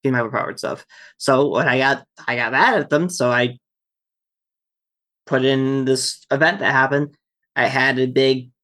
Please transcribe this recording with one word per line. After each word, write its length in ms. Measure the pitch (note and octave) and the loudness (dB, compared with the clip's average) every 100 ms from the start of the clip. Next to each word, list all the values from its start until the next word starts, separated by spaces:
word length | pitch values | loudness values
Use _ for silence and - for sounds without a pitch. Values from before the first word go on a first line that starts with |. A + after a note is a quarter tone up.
Give 80 | C#3 | 0
me 60 | B2+ | -2
my 60 | A2+ | -2
overpowered 340 | - - - | -4 -6 -8
stuff." 260 | - - - - - _ | -8 -10 -14 -20 -20 _
So 300 | - C3 C#3+ | 0 2 2
when 200 | G2 D#3 | 0 0
I 80 | B2+ | 0
got, 280 | C3+ C3+ _ - - | 0 -2 _ -14 -8
I 80 | A#2+ | -4
got 160 | A2+ | -2
mad 260 | C3 A3+ A3 | 2 2 2
at 100 | C#3+ | 0
them, 180 | D3+ F3+ | -2 -2
so 220 | F3 B2 | -2 0
I 260 | A#2+ B2 B2 _ _ _ _ _ _ _ _ _ _ _ _ _ _ _ _ - | 2 0 -4 _ _ _ _ _ _ _ _ _ _ _ _ _ _ _ _ -4
put 180 | C3 | 0
in 420 | C3 C3+ C3+ C3+ C3 | 2 2 0 -2 0
this 380 | C3 - - _ | -2 -2 -10 _
event 300 | C#3 D#3+ G3+ | 0 0 0
that 120 | - | -2
happened. 440 | C3+ C3+ C#3+ D3 _ _ _ _ - | 0 2 0 -2 _ _ _ _ -2
I 100 | B2+ | -2
had 320 | C3 C3 B2+ | 2 2 2
a 80 | B2+ | 0
big 460 | B2+ C3+ C3 B2+ _ | 2 2 0 -4 _